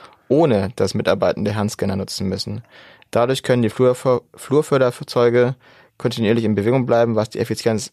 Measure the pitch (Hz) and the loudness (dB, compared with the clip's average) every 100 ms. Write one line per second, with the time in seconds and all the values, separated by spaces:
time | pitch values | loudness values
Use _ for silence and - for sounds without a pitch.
0 | - _ - 139 165 107 95 - 95 104 | -20 _ -2 2 4 2 0 -2 -2 -2
1 | - 95 95 - 104 107 107 - 98 95 | -2 0 0 0 -2 -2 -4 -4 -6 -4
2 | 98 - 95 95 - 104 - - - - | -6 -6 -6 -6 -8 -12 -14 -20 -20 -20
3 | _ - 120 131 - 123 113 - 127 123 | _ 0 0 0 0 0 0 2 2 2
4 | 135 123 - - - 139 151 139 127 - | 0 -2 -2 -18 -2 0 2 2 2 -2
5 | - - 120 120 123 127 _ - _ - | -4 0 4 4 2 0 _ -20 _ -8
6 | 127 117 107 117 110 104 104 131 120 117 | -6 -2 0 2 0 0 2 0 2 2
7 | 117 110 107 - 117 - - 110 - | 2 0 -2 -4 -6 -4 -2 -2 -4